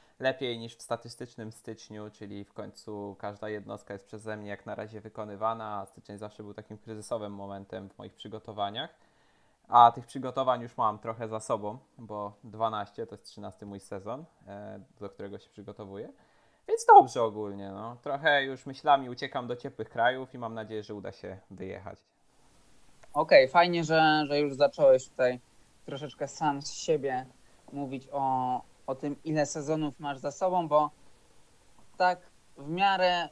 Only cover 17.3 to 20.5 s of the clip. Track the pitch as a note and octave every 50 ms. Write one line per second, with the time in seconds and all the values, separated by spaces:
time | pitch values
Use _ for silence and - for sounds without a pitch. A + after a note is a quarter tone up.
17.3 | G#2 G#2+ G#2+ G2+ G2 G2+ G2 G2 G2 G2 G#2+ A#2 A#2+ A#2+ - D3 C#3 C#3 D3 D#3
18.3 | D3 C#3+ C3+ C3+ C3 B2+ - C#3 C3 - - D3+ C#3+ C3+ C3 B2 B2 - C#3+ C3
19.3 | - C3+ A#2+ A#2+ B2 B2 - C#3 - - A2 - - A#2+ A#2 B2 B2+ C3 C3 -
20.3 | - B2 A#2+ A2+